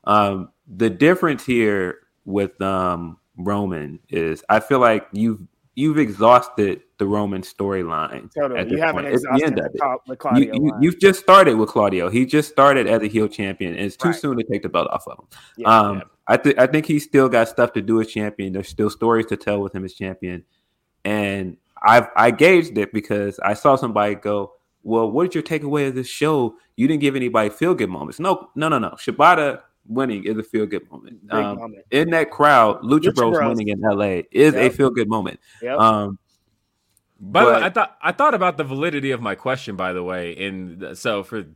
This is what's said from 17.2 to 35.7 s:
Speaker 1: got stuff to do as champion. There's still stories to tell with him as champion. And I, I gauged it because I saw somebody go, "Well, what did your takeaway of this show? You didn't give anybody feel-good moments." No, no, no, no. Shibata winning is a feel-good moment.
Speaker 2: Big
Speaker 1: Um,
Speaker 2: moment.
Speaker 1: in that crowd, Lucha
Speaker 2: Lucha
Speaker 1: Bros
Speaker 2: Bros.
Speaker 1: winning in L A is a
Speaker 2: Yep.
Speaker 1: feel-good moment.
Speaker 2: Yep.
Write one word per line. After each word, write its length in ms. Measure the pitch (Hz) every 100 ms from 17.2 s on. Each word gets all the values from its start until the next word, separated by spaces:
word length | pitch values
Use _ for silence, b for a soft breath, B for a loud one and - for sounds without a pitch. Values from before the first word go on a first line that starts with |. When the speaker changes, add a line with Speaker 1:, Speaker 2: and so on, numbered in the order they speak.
| 131
Speaker 1:
got 180 | 120 113
stuff 240 | - 120
to 80 | -
do 200 | 101 113
as 60 | 110
champion. 440 | 110 104 104 98
There's 160 | 92 95
still 220 | - 104
stories 380 | - 113 113 110
to 100 | 101
tell 240 | - 104
with 120 | 98
him 120 | 95 92
as 80 |
champion. 500 | - 95 92 92 90 _ _ _ _ _ _ 98
And 500 | 107 101 98 92 85 _ -
I, 240 | 107 117 104 -
I 160 | 117
gauged 460 | 113 156 180 165 107
it 160 | 101
because 460 | 110 - 104 101 95
I 140 | 98
saw 220 | 107 147 135
somebody 400 | 123 104 104 101
go, 380 | 104 104 98 _ _ _
"Well, 260 | - 113 113
what 120 | 120
did 120 | 180 170
your 80 |
takeaway 440 | 151 160 143 147 139
of 80 | 127
this 120 | 123
show? 480 | - 147 151 117 b b -
You 120 | 131
didn't 140 | 156
give 140 | 139 135
anybody 340 | 123 120 104
feel-good 400 | - 165 175 98
moments." 300 | 87 73 -
No, 300 | 175 185 - -
no, 140 | 156
no, 100 | 143
no. 100 | 101
Shibata 680 | - - 113 156 175 147 - _ _ _
winning 360 | 113 131 101 95
is 120 | 107
a 60 |
feel-good 460 | 110 110 107 101 -
moment. 340 | - - - -
Speaker 2:
Big 60 | 110
Speaker 1:
Um, 220 | 101 101
Speaker 2:
moment. 280 | 113 104 _
Speaker 1:
in 180 | 131 170
that 180 | 165 156
crowd, 500 | - 147 139 110 104
Lucha 220 | 110 147 170
Speaker 2:
Lucha 80 | -
Speaker 1:
Bros 220 | 117 -
Speaker 2:
Bros. 100 | 147
Speaker 1:
winning 200 | 117 104
in 140 | 101
L 200 | 107 101
A 240 | 101 92 -
is 220 | - 151
a 100 | 131
Speaker 2:
Yep. 100 | 127
Speaker 1:
feel-good 360 | - 135 120 104
moment. 300 | 110 92 - b b
Speaker 2:
Yep. 180 | 120